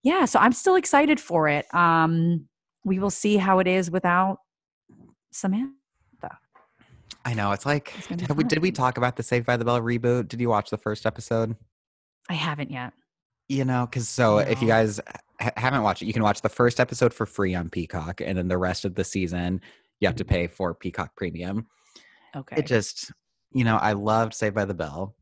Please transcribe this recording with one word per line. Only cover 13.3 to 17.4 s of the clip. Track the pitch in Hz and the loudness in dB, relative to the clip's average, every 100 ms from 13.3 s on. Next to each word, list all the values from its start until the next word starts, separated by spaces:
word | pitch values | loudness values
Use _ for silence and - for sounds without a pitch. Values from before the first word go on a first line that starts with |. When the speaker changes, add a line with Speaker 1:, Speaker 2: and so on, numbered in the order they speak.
| _ - | _ -6
Speaker 2:
You | 139 | -2
know, | 131 123 123 | 0 0 -2
'cause | 127 113 | -4 -6
so | - 113 104 | 2 4 4
if | - 117 | 2 0
you | 113 | 4
Speaker 1:
No. | |
Speaker 2:
guys | 113 110 104 - - _ - | 4 4 -2 -12 -18 _ -6
ha-, | - - | -4 -2
haven't | 123 135 | 0 2
watched | 107 92 | 0 -2
it, | 95 | -2
you | |
can | 113 | 0
watch | 104 101 | 0 0
the | 107 | -4
first | - 123 - | 2 2 2
episode | 123 117 120 | -2 2 0
for | - 110 | 0 -6
free | - | -2